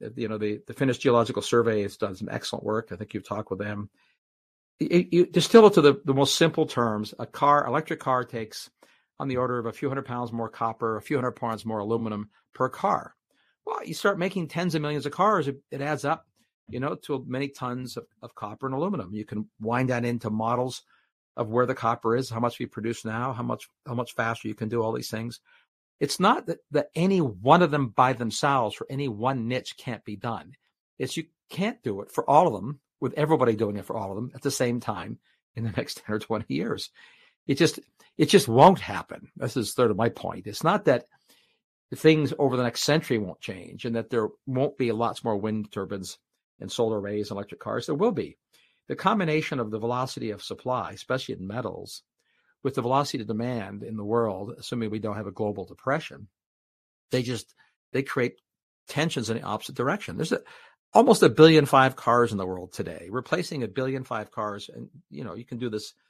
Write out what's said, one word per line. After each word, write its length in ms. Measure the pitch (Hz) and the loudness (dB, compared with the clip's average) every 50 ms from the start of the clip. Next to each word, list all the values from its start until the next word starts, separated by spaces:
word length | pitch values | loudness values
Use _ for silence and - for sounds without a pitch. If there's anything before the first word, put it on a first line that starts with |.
| - 110 117 | -14 -12 -8
You 120 | 120 117 | -6 -6
know, 100 | 107 110 | -4 -4
the, 240 | 107 107 104 104 104 - | -4 -4 -4 -4 -6 -8
the 80 | - 117 | -10 -4
Finnish 240 | - 139 135 117 | 0 0 0 0
Geological 440 | - - 139 120 117 113 107 - 104 | 2 4 4 6 6 4 2 0 -4
Survey 420 | - - 120 120 113 113 110 104 101 | -2 2 4 4 4 4 2 0 0
has 140 | 101 - | -2 -4
done 180 | - 107 98 - | -4 -6 -6 -4
some 140 | - 107 - | -6 -8 -8
excellent 320 | - 113 - - - - - | -6 -6 -6 -8 -8 -6 -4
work. 260 | 107 107 110 110 - | -4 -4 -4 -4 -6
I 40 | 92 | -10
think 180 | 90 107 - - | -12 -10 -8 -10
you've 140 | 101 - | -10 -8
talked 240 | - 101 104 107 - | -6 -8 -6 -6 -6
with 80 | 98 92 | -6 -6
them. 300 | 101 107 104 104 104 101 _ _ _ _ _ _ _ _ _ _ _ _ _ _ _ _ _ - | -6 -6 -6 -8 -10 -12 _ _ _ _ _ _ _ _ _ _ _ _ _ _ _ _ _ -6
It, 340 | 160 - 180 175 180 - 165 | -2 2 2 2 4 4 4
you 120 | 175 175 | 4 4
distill 420 | - - 180 151 - - 226 214 | 4 2 0 6 8 10 12 12
it 60 | 202 208 | 10 10
to 80 | 170 | 8
the, 200 | 147 143 139 - - | 8 8 6 4 2
the 100 | 139 135 | 0 2
most 220 | 135 139 - - | 2 2 4 4
simple 300 | - 170 160 160 165 156 | 4 2 2 2 2 -2
terms. 480 | - - 131 120 113 107 107 107 - - - | 0 0 0 0 0 0 -2 -4 -6 -8 -10
A 80 | 117 | -12
car, 400 | - - - 147 143 143 147 143 | -12 -4 0 4 4 4 4 4
electric 320 | 120 120 156 156 - 165 151 | 2 -2 -2 -2 -4 -6 -4
car 240 | - 135 127 127 123 | -2 0 0 0 -2
takes 480 | - - 117 110 110 - - - - _ _ _ _ _ _ _ _ _ - | -4 -8 -10 -10 -10 -12 -14 -16 -16 _ _ _ _ _ _ _ _ _ -10
on 80 | 143 | -6
the 100 | 139 127 | -4 -2
order 220 | 123 127 123 123 120 | -2 -2 0 -2 -2
of 60 | 110 | -4
a 80 | 113 107 | -6 -6
few 140 | - 147 | -6 -6
hundred 180 | 135 135 139 - | -4 -4 -6 -6
pounds 260 | 123 123 120 120 113 | -6 -6 -6 -6 -6
more 180 | 113 117 113 110 | -6 -6 -6 -6
copper, 480 | - - 120 113 110 - 120 113 110 | -6 -4 -4 -4 -2 -2 -4 -4 -4
a 40 | 107 | -4
few 160 | - - 151 | -4 -2 -2
hundred 160 | 131 123 127 117 | -2 -2 -2 -4
pounds 320 | - 127 117 113 104 95 | -4 -6 -6 -6 -6 -6
more 140 | 110 113 107 | -6 -4 -4
aluminum 500 | 101 107 113 117 113 110 107 104 107 - _ _ _ _ - | -2 -2 -2 -2 -2 -4 -6 -8 -8 -12 _ _ _ _ -4
per 140 | - 127 131 | -2 -2 -2
car. 440 | - - - 202 185 - - - - _ _ _ _ _ _ _ _ _ _ | -2 -2 0 0 0 -2 -4 -8 -16 _ _ _ _ _ _ _ _ _ _
Well, 200 | - 440 - - | -8 -8 -8 -8
you 80 | - - | -8 -6
start 240 | - - 202 196 | -2 0 0 0
making 300 | 170 175 196 - 190 165 | 0 -2 -4 -4 -4 -6
tens 280 | 139 - 160 180 180 147 | -6 -4 -4 -2 -2 -2
of 60 | 160 | -2
millions 240 | 151 147 151 147 131 | -2 -2 -4 -4 -4
of 60 | 143 | -4
cars, 360 | - - 185 214 214 185 143 | 0 2 2 4 4 2 0
it, 100 | 139 135 - - _ | -2 -4 -8 -10 _
it 120 | - 131 | -10 -6
adds 240 | 139 147 151 127 135 | -4 -4 -4 -2 -2
up, 200 | 143 165 - - _ _ _ _ _ _ _ _ - | -2 -2 -4 -6 _ _ _ _ _ _ _ _ -12
you 100 | 110 123 | -8 -6
know, 160 | 131 156 180 | -4 -4 -6
to 280 | - - - 143 131 120 | -6 -6 -6 -6 -6 -6
many 220 | 123 123 131 143 143 | -6 -6 -4 -6 -6
tons 480 | 139 - 131 123 123 127 127 120 - | -6 -8 -8 -6 -6 -8 -8 -10 -12
of, 80 | 117 - _ _ _ | -14 -14 _ _ _
of 120 | - 120 - | -20 -20 -14
copper 300 | - 110 104 110 - 135 | -12 -12 -12 -10 -8 -6
and 80 | 131 131 | -4 -4
aluminum. 400 | 135 160 196 202 139 95 87 101 | -2 -2 -2 -2 -4 -6 -8 -8
You 120 | 107 107 | -10 -8
can 220 | - 113 107 107 - _ - | -8 -8 -8 -8 -10 _ -8
wind 300 | 110 110 120 127 131 127 | -4 -2 0 0 2 0
that 160 | 127 120 120 | 0 0 0
into 240 | 123 120 117 - 117 | -2 -2 -4 -4 -4
models 520 | 107 107 110 113 123 123 127 127 127 - - _ _ _ _ _ _ _ _ _ _ | -2 -2 -2 0 0 0 -2 -4 -6 -10 -16 _ _ _ _ _ _ _ _ _ _
of 140 | 123 120 107 | -6 -4 0
where 160 | 110 123 123 | 2 2 2
the 100 | 120 131 | 2 0
copper 400 | - 123 110 117 - - 110 113 | 0 0 0 0 0 0 0 2
is, 140 | 127 131 - | 0 0 -2
how 100 | 113 113 | -2 -2
much 180 | 120 120 - | -2 -2 -2
we 80 | - 127 | -4 -8
produce 400 | 104 - 113 107 117 117 - - | -8 -8 -6 -4 -4 -4 -6 -6
now, 280 | 110 110 117 123 135 123 | -6 -6 -4 -4 -4 -4
how 100 | 120 123 | -4 -4
much, 260 | 120 110 - - - _ _ - | -4 -6 -6 -8 -14 _ _ -12
how 80 | 135 123 | -8 -6
much 220 | 120 123 - - | -6 -6 -4 -4
faster 320 | - 113 113 113 - - | -4 -2 -2 -4 -4 -6
you 80 | 110 104 | -8 -8
can 140 | - 113 107 | -6 -6 -2
do 120 | 117 117 | -2 -2
all 120 | 110 110 117 | 0 -2 -2
these 180 | 123 120 - | -4 -6 -6
things. 280 | 113 110 113 120 120 - _ _ _ _ _ _ _ _ _ _ _ - | -8 -8 -8 -8 -12 -14 _ _ _ _ _ _ _ _ _ _ _ -4
It's 200 | - 139 - - | -4 -4 0 2
not 280 | 180 208 262 359 - | 4 4 4 2 0
that, 100 | - 165 - _ _ | -6 -8 -8 _ _
that 180 | 143 147 - - - | 0 0 0 0 0
any 240 | 160 170 190 196 185 | 0 2 4 4 4
one 420 | 156 123 101 90 104 131 156 175 | 2 0 -2 2 6 6 8 8
of 100 | 180 151 | 8 6
them 180 | 147 147 135 113 | 2 0 -2 2
by 220 | - - 127 127 131 | 4 4 4 4 4
themselves 600 | 113 120 110 - - - 143 139 131 117 107 - | 0 -2 -4 -2 0 2 2 2 2 2 0 -4
for 100 | - - - | -6 -10 -8
any 180 | 135 135 143 | -6 -4 -4
one 400 | 131 107 101 113 131 135 127 110 | -4 -4 -2 -2 -2 -2 -2 -2
niche 300 | 117 127 123 - - - | -4 -4 -4 -6 -8 -14
can't 260 | - - 127 117 101 - | -12 -10 -10 -10 -10 -10
be 140 | - 104 | -12 -12
done. 360 | 98 - 120 113 - - 123 131 _ _ _ _ _ _ _ _ | -8 -6 -6 -6 -8 -10 -14 -20 _ _ _ _ _ _ _ _
It's 180 | - 131 - - | -8 -8 -6 -6
you 100 | 170 151 - _ _ _ - | -6 -8 -10 _ _ _ -12
can't 320 | - 160 196 220 226 - | -6 -4 -4 -4 -4 -6
do 200 | - 113 101 98 | -6 -6 -6 -6
it 100 | 101 - | -8 -6
for 180 | - - - - | -4 -2 2 4
all 180 | 139 156 180 | 6 6 6
of 60 | 165 110 | 4 2
them 260 | 92 95 127 147 - _ _ _ _ | -2 -4 -8 -8 -10 _ _ _ _
with 140 | 143 135 - | -6 -4 -2
everybody 420 | 151 151 147 160 131 127 117 110 | 0 2 2 4 4 4 4 2
doing 220 | 104 113 104 104 | 2 0 -2 -2
it 80 | 101 90 | -4 -6
for 100 | - - | -8 -8
all 140 | 110 101 95 | -6 -6 -6
of 60 | 95 | -6
them 160 | 101 123 120 - | -8 -8 -10 -8
at 60 | 123 | -6
the 100 | - 139 | -4 -4
same 300 | 131 - 131 120 120 120 | -2 0 0 0 -2 -2
time 380 | - - 104 95 98 107 120 - _ _ _ _ _ _ - | -4 -6 -6 -6 -8 -10 -12 -16 _ _ _ _ _ _ -10
in 80 | 117 113 | -8 -6
the 80 | 113 | -4
<laughs> 60 | 95 | -4
next 260 | 127 117 - - - - | -4 -6 -6 -10 -12 -8
ten 120 | - 107 | -6 -6
or 40 | 107 | -6
twenty 360 | - - 113 107 113 - 135 | -4 -4 -4 -4 -4 -4 -4
years. 340 | 147 180 - - - - - _ - - - _ _ _ _ _ _ _ | -4 -4 -4 -6 -8 -8 -12 _ -20 -20 -20 _ _ _ _ _ _ _
It 80 | - 143 | -2 2
just, 240 | - 170 151 - - - _ _ _ _ _ _ | 4 4 2 2 -2 -12 _ _ _ _ _ _
it 80 | - 160 | 0 4
just 240 | - - 190 - - | 6 6 6 6 6
won't 300 | 113 127 147 185 190 - | 8 10 10 10 8 6
happen. 500 | - - 101 85 80 - - - - - - | 0 -6 -6 -8 -8 -10 -12 -16 -18 -20 -10
This 180 | - - 120 - | -8 -6 -4 -2
is 160 | 131 107 - | -4 -4 -2
sort 200 | - - 127 110 | 2 2 2 2
of 60 | 104 | 2
my 120 | 92 117 117 | 2 0 0
point. 380 | - - - 87 85 92 90 | -2 -4 -8 -10 -10 -10 -10
It's 160 | 104 101 - - | -12 -6 -2 0
not 220 | 160 196 208 208 | 2 2 2 4
that 200 | 156 131 117 - _ _ _ _ _ _ _ _ _ _ _ _ _ _ _ _ _ 135 | 2 2 2 0 _ _ _ _ _ _ _ _ _ _ _ _ _ _ _ _ _ -4
things 380 | - - 156 160 156 147 - - | 4 6 6 6 6 4 0 2
over 200 | - 147 135 127 | 2 2 2 2
the 60 | 123 123 | 2 0
next 180 | 120 - - | -2 -2 -2
century 380 | - - 147 160 - - 127 110 | 0 2 2 2 2 0 0 0
won't 200 | 104 87 80 - | -2 -4 -8 -10
change 460 | - - 98 92 90 - - 110 - | -12 -12 -12 -12 -14 -16 -14 -10 -6
and 100 | 120 113 | -4 -4
that 140 | 113 110 - | -4 -4 -2
there 200 | 127 117 107 - - _ _ | -2 -2 -2 -2 -4 _ _
won't 320 | 139 131 127 139 143 - | -4 -2 0 -2 -2 -2
be 140 | - 131 117 | -2 -2 0
lots 320 | 110 110 117 110 98 - - | 0 0 -2 -2 -4 -4 -4
more 140 | 117 107 | -4 -4
wind 340 | 101 104 110 107 107 104 - | -2 -2 -4 -4 -4 -6 -8
turbines 460 | - 104 95 - 101 98 92 92 - - _ _ _ _ _ _ _ - | -8 -10 -8 -8 -8 -10 -10 -12 -14 -18 _ _ _ _ _ _ _ -16
and 120 | - - | -14 -6
solar 280 | - - 117 110 110 107 | -2 -2 0 0 0 -2
arrays 300 | 98 101 104 104 104 104 | -4 -4 -4 -6 -6 -6
and 80 | 110 | -8
electric 240 | 101 101 - - - | -10 -10 -12 -14 -12
cars. 240 | - 110 110 120 123 | -8 -6 -6 -6 -4
There 100 | - 151 | -4 -2
will 160 | 143 196 240 | 0 0 0
be. 260 | 196 127 95 - - _ _ _ _ _ _ _ _ _ _ | 0 -2 -6 -8 -10 _ _ _ _ _ _ _ _ _ _
The 80 | - - | -10 -6
combination 640 | - - 190 226 208 180 156 151 156 156 - 151 131 | -2 0 0 0 0 0 0 0 0 -2 -2 -4 -4
of 120 | 117 107 | -4 -4
the 80 | 107 110 | -4 -4
velocity 520 | 113 117 123 123 127 127 - 127 120 110 | -4 -2 -2 -2 -4 -4 -6 -8 -8 -8
of 120 | 101 98 - | -8 -10 -10
supply, 480 | - 117 - - 131 127 120 92 82 | -12 -12 -8 -4 -4 -2 -2 -4 -6
especially 440 | 95 - - - 127 131 - - 120 | -10 -12 -6 -4 -4 -4 -4 -6 -10
in 120 | 87 92 | -10 -8
metals, 540 | 95 104 120 - 98 87 90 92 - - - - _ _ _ _ _ _ _ _ _ _ _ - | -8 -6 -6 -6 -6 -8 -10 -14 -16 -16 -18 -20 _ _ _ _ _ _ _ _ _ _ _ -6
with 120 | 135 135 | -4 -2
the 60 | 139 | -2
velocity 380 | 117 120 131 139 143 - - 127 | 0 2 2 2 2 0 -4 -6
of 80 | 107 | -6
demand 560 | 107 110 107 117 123 127 117 95 98 101 101 - | -6 -4 -4 -4 -4 -4 -6 -8 -10 -12 -12 -12
in 140 | - 110 | -10 -10
the 80 | 107 101 | -8 -4
world, 500 | 104 113 117 117 107 95 92 101 113 117 | 0 0 2 2 0 -2 -6 -8 -12 -12
assuming 320 | - - - 131 120 113 107 | -14 -12 -8 -6 -6 -4 -4
we 80 | 110 | -6
don't 200 | 110 104 107 101 | -6 -6 -6 -6
have 100 | 107 104 | -8 -8
a 40 | 98 | -8
global 340 | 98 - 107 107 101 101 92 | -6 -4 -4 -4 -4 -6 -10
depression, 640 | - - - - 131 139 160 - - - - 104 - _ _ _ _ _ _ _ _ _ _ _ _ _ _ _ _ | -12 -16 -8 -4 -2 -2 -2 -4 -8 -16 -18 -20 -20 _ _ _ _ _ _ _ _ _ _ _ _ _ _ _ _
they 100 | - 127 | -4 -2
just, 320 | 120 123 123 107 - _ _ _ _ _ _ _ _ _ | -2 -4 -6 -8 -10 _ _ _ _ _ _ _ _ _
they 100 | - 131 | -4 -4
create 380 | 139 - - - - - - _ _ _ _ _ _ _ _ _ _ | -4 -2 -2 -2 -2 -2 -2 _ _ _ _ _ _ _ _ _ _
tensions 420 | - - - 160 170 - 139 113 110 | -8 -4 -2 -2 -2 -2 -4 -4 -4
in 60 | 110 | -4
the 80 | 113 - | -4 -4
opposite 320 | - 104 113 - - - | -6 -6 -6 -8 -8 -6
direction. 400 | - 123 139 185 208 - - 87 | -4 -2 -2 -2 -4 -6 -8 -6
There's 160 | 107 156 170 | -6 -4 -2
a, 80 | 202 - - - - - - - _ _ _ _ - | -2 -4 -4 -8 -20 -20 -20 -20 _ _ _ _ 6
almost 300 | 214 240 302 220 - 208 | 8 8 8 8 8 8
a 60 | 147 | 8
billion 360 | 110 - 156 165 160 156 143 | 10 10 10 12 12 10 8
five 320 | 139 - 135 131 131 131 | 8 6 6 6 6 4
cars 340 | - - 120 117 120 120 113 | 0 2 4 4 4 4 4
in 60 | 104 | 0
the 80 | 98 92 | -2 -4
world 260 | 92 92 90 87 90 | -4 -6 -8 -10 -10
today, 380 | - - 95 90 80 80 85 90 | -8 -8 -8 -8 -10 -12 -10 -8
replacing 520 | 104 127 - - 156 180 170 - 175 143 120 | -8 -8 -6 -4 -4 -4 -4 -4 -6 -6 -6
a 40 | |
billion 380 | 98 92 135 131 131 131 131 127 | -6 -4 -4 -4 -4 -4 -6 -8
five 260 | - 120 110 107 - | -8 -8 -8 -8 -8
cars. 380 | _ 120 107 104 101 101 - - - | _ -6 -6 -6 -6 -10 -12 -16 -16
And, 140 | - 117 - - - - _ | -16 -16 -18 -18 -20 -20 _
you 160 | - 143 - | -14 -12 -12
know, 100 | 101 85 | -10 -12
you 80 | 113 123 | -12 -12
can 140 | - 131 | -12 -10
do 120 | 117 127 120 | -8 -6 -6
this 240 | 107 107 - - - _ _ | -6 -6 -8 -10 -18 _ _